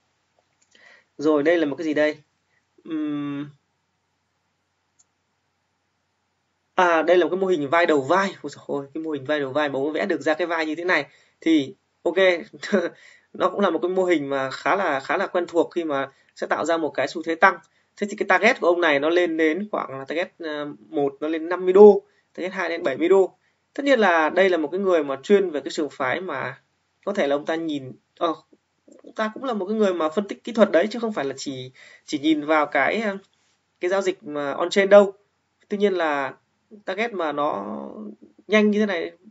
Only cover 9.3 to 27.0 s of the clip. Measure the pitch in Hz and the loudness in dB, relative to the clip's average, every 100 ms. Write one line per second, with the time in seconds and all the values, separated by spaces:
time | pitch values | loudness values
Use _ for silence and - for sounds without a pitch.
9.3 | 151 135 139 147 135 147 156 196 156 143 | -4 -2 -2 -2 -2 -4 -2 -2 -2 -2
10.3 | 156 170 165 156 151 175 165 139 _ _ | -2 -2 -2 -4 -4 0 0 -2 _ _
11.3 | _ 160 156 135 - _ _ - 165 190 | _ 2 2 2 -8 _ _ -2 2 2
12.3 | 170 147 147 - 202 170 - - _ _ | 2 -4 -14 -2 -2 -2 -8 -20 _ _
13.3 | - 180 185 196 160 180 185 180 165 139 | -4 -2 0 0 0 -2 0 0 0 0
14.3 | 139 131 131 143 180 180 139 - 165 185 | -4 -4 -4 -2 0 0 -2 -2 -4 -2
15.3 | 180 175 170 156 175 160 139 135 _ _ | -4 -2 0 0 -2 -2 -2 -4 _ _
16.3 | - - - 156 165 147 139 135 175 160 | -8 -4 -2 0 -2 -2 -2 -4 -4 -6
17.3 | 165 190 175 - _ _ - 202 - 190 | 2 2 2 -8 _ _ -10 -8 -4 0
18.3 | 185 208 262 165 175 170 139 151 175 175 | 4 4 2 2 2 2 2 2 2 0
19.3 | 160 160 170 208 160 - 135 135 151 185 | 2 0 0 -4 -6 -6 -10 -8 -6 -6
20.3 | - 160 147 147 147 - 156 139 139 151 | -8 -10 -8 -10 -12 -8 -2 -2 -2 -6
21.3 | 165 165 180 185 185 208 196 - _ _ | -4 -4 -2 4 10 10 8 0 _ _
22.3 | - 180 190 170 170 175 131 170 196 208 | -10 -8 -6 -6 -4 -4 0 2 4 2
23.3 | - _ _ _ - 277 254 196 170 151 | -4 _ _ _ -4 0 2 4 2 2
24.3 | 185 190 170 147 185 190 170 143 135 - | 2 2 2 -2 -2 0 0 0 -4 2
25.3 | 202 185 147 151 170 143 - 131 151 185 | 2 2 -4 -6 -6 -6 -4 -4 -4 -6
26.3 | 135 131 135 _ _ _ _ | -8 -8 -10 _ _ _ _